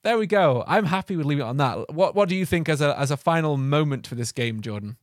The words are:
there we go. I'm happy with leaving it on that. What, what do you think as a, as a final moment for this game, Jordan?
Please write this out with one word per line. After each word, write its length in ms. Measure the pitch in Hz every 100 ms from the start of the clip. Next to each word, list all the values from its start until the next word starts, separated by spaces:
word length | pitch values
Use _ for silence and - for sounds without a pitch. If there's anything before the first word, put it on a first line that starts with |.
there 160 | 214 233
we 80 | 208
go. 360 | 208 165 123 -
I'm 180 | 196
happy 320 | 180 190 - 180
with 80 |
leaving 200 | 147 143 117
it 20 |
on 80 | 135
that. 380 | 135 87 -
What, 200 | 156 190
what 140 | 196 196
do 80 | 185
you 80 |
think 240 | 180 175 160
as 140 | 147
a, 160 | 147 127
as 100 | 135
a 60 | 143
final 400 | - 165 156 139
moment 500 | 135 151 151 131 -
for 80 |
this 160 | 120 113
game, 300 | - 120 110
Jordan? 380 | 110 104 101 117